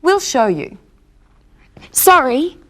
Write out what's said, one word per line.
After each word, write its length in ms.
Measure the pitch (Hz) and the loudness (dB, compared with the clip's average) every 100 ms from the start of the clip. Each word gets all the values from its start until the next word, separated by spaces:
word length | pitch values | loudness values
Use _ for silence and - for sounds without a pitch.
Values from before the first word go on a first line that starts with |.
We'll 180 | 311 403 | 0 -2
show 280 | 392 269 226 | -2 -2 -2
you. 300 | 175 - - _ _ _ _ _ _ _ _ _ - - | -2 -8 -16 _ _ _ _ _ _ _ _ _ -20 -14
Sorry. 680 | - - 359 269 247 320 - _ | -4 2 4 2 -2 -4 -8 _